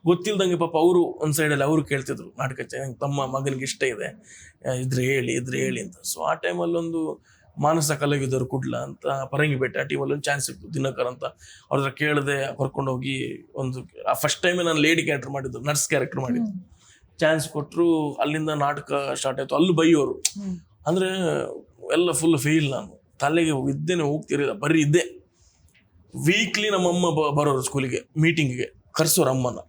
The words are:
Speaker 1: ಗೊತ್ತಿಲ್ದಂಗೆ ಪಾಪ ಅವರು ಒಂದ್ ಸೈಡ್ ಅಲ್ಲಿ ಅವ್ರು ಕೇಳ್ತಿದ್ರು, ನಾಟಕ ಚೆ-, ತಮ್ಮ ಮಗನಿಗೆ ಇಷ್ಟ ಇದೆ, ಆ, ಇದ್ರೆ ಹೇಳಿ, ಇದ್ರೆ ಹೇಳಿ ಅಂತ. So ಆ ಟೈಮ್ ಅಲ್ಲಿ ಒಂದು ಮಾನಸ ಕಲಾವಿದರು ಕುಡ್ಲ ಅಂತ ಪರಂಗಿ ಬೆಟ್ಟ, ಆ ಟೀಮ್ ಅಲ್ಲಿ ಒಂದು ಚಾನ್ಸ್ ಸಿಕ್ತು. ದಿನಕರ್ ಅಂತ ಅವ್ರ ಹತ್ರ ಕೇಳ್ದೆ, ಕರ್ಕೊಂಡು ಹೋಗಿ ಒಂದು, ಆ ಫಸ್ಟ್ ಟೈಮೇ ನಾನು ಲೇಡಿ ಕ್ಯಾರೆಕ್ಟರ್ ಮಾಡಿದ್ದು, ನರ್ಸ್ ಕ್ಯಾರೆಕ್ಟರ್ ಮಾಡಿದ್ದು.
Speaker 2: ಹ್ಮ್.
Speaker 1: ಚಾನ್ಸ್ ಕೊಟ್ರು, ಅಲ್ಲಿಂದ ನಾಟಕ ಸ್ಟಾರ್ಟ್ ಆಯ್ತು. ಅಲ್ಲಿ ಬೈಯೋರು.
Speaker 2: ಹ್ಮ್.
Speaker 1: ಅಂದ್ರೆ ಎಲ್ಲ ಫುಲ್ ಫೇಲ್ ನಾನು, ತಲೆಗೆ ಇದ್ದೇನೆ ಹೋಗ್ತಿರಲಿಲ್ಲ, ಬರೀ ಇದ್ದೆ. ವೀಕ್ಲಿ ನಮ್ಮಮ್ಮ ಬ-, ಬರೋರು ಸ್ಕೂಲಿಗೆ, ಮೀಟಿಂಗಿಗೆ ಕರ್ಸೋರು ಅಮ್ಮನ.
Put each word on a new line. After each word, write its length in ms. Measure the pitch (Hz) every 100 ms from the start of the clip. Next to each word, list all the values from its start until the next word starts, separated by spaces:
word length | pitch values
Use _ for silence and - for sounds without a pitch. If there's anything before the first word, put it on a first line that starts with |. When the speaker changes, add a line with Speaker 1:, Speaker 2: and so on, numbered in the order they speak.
| 165
Speaker 1:
ಗೊತ್ತಿಲ್ದಂಗೆ 520 | 175 208 202 185 170
ಪಾಪ 200 | 165 160
ಅವರು 240 | 170 180
ಒಂದ್ 300 | 165 - 151 147
ಸೈಡ್ 160 | 151
ಅಲ್ಲಿ 120 | 143
ಅವ್ರು 200 | 139 156 143
ಕೇಳ್ತಿದ್ರು, 500 | 139 131 120 - -
ನಾಟಕ 240 | 135 131
ಚೆ-, 380 | - 127 135 113
ತಮ್ಮ 260 | 139 139 131
ಮಗನಿಗೆ 380 | 135 139 131
ಇಷ್ಟ 200 | 131 -
ಇದೆ, 380 | 131 107 127 - - - - _ -
ಆ, 40 |
ಇದ್ರೆ 300 | 127 127 127
ಹೇಳಿ, 300 | 127 139 120
ಇದ್ರೆ 240 | 127 127 131
ಹೇಳಿ 240 | 131 123
ಅಂತ. 140 | - -
So 280 | - 160
ಆ 100 | 160
ಟೈಮ್ 280 | 160 175 175
ಅಲ್ಲಿ 160 | 170 170
ಒಂದು 480 | 165 165 156 151 _ _ _ -
ಮಾನಸ 340 | 147 165 151
ಕಲಾವಿದರು 540 | 147 143 143 135 131 123
ಕುಡ್ಲ 320 | 135 131 120
ಅಂತ 300 | 135 139 143
ಪರಂಗಿ 480 | 139 131 139 151 135
ಬೆಟ್ಟ, 220 | 131 -
ಆ 60 |
ಟೀಮ್ 180 | 143 143
ಅಲ್ಲಿ 120 | 139
ಒಂದು 100 | 147
ಚಾನ್ಸ್ 220 | 147 143 -
ಸಿಕ್ತು. 280 | - -
ದಿನಕರ್ 340 | 156 135 131 123
ಅಂತ 160 | 127 131 - - - _
ಅವ್ರ 80 | 139
ಹತ್ರ 120 | 135
ಕೇಳ್ದೆ, 680 | 127 151 147 139 139 135 -
ಕರ್ಕೊಂಡು 340 | 131 - 135
ಹೋಗಿ 560 | 127 131 135 120 - - -
ಒಂದು, 480 | 131 127 - -
ಆ 100 | -
ಫಸ್ಟ್ 280 | 123 147 -
ಟೈಮೇ 220 | 180 180
ನಾನು 160 | 170 151
ಲೇಡಿ 240 | 151 165
ಕ್ಯಾರೆಕ್ಟರ್ 300 | 151 143 139
ಮಾಡಿದ್ದು, 260 | 139 131 117
ನರ್ಸ್ 300 | 135 147 -
ಕ್ಯಾರೆಕ್ಟರ್ 300 | 147 123 139
ಮಾಡಿದ್ದು. 320 | 127 123 107
Speaker 2:
ಹ್ಮ್. 680 | 180 - - _ _ _ -
Speaker 1:
ಚಾನ್ಸ್ 300 | 156 160 143
ಕೊಟ್ರು, 640 | 151 147 170 170 160 151
ಅಲ್ಲಿಂದ 360 | - 143 156 156
ನಾಟಕ 440 | 151 143 147 143 143 139 135
ಸ್ಟಾರ್ಟ್ 240 | 135 131
ಆಯ್ತು. 160 | 135 147
ಅಲ್ಲಿ 180 | 180
ಬೈಯೋರು. 400 | 165 165 170 131
Speaker 2:
ಹ್ಮ್. 460 | - - 202 196 175 - _ 151
Speaker 1:
ಅಂದ್ರೆ 180 | 185 185 190 175 147 123 - - _ 92
ಎಲ್ಲ 180 | 151 175
ಫುಲ್ 280 | 147 165 156
ಫೇಲ್ 320 | 139 160 147
ನಾನು, 320 | 123 101 - _ _
ತಲೆಗೆ 300 | 143 165 160
ಇದ್ದೇನೆ 540 | 139 135 139 156 180
ಹೋಗ್ತಿರಲಿಲ್ಲ, 500 | 147 156 - 143 139
ಬರೀ 280 | - 147 160
ಇದ್ದೆ. 180 | 147 170 - - _ _ _ _ _ _ _ _ _ 127 143
ವೀಕ್ಲಿ 440 | 202 208 208 214
ನಮ್ಮಮ್ಮ 400 | 190 175 180 175
ಬ-, 300 | 151 151 147
ಬರೋರು 220 | 147 135
ಸ್ಕೂಲಿಗೆ, 600 | 123 139 131 123 - 156
ಮೀಟಿಂಗಿಗೆ 520 | 160 160 143 127 - _ _
ಕರ್ಸೋರು 380 | - 156 - 139
ಅಮ್ಮನ. 280 | 131 123 110